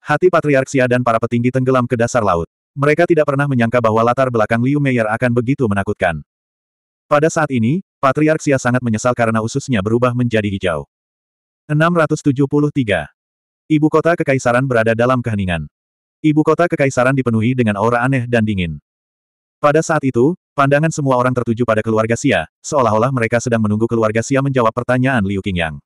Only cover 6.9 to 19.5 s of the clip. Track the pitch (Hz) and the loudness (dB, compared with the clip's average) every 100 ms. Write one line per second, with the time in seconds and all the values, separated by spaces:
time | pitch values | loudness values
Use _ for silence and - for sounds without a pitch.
6.9 | _ _ 147 160 165 151 131 113 170 - | _ _ 2 2 0 -2 0 0 -2 -4
7.9 | _ 135 131 156 156 147 135 123 123 120 | _ 0 2 0 0 0 0 0 -2 -2
8.9 | 107 123 123 113 110 113 139 - 117 98 | -2 0 0 0 0 -2 -6 -2 -2 0
9.9 | 117 123 120 123 110 104 95 92 78 71 | 0 0 0 0 0 -2 -2 -4 -4 -8
10.9 | _ _ _ _ _ _ _ - 151 165 | _ _ _ _ _ _ _ -4 2 2
11.9 | 175 151 151 147 127 139 147 147 143 113 | 2 0 0 0 0 0 2 0 0 0
12.9 | 90 73 _ _ _ _ _ _ 151 151 | -2 -4 _ _ _ _ _ _ 0 2
13.9 | 160 165 175 156 135 123 120 135 120 110 | 2 2 0 0 0 0 0 0 0 0
14.9 | 113 123 131 117 107 92 85 76 _ _ | 0 0 0 -2 -4 -4 -4 -8 _ _
15.9 | _ _ _ 156 151 156 156 175 165 139 | _ _ _ 0 2 2 2 0 0 0
16.9 | 131 123 135 123 113 110 127 113 101 110 | 2 0 0 0 0 0 0 0 0 0
17.9 | 120 127 135 120 120 107 101 85 73 _ | 0 0 -2 0 0 0 -2 -4 -8 _
18.9 | _ _ _ _ _ _ | _ _ _ _ _ _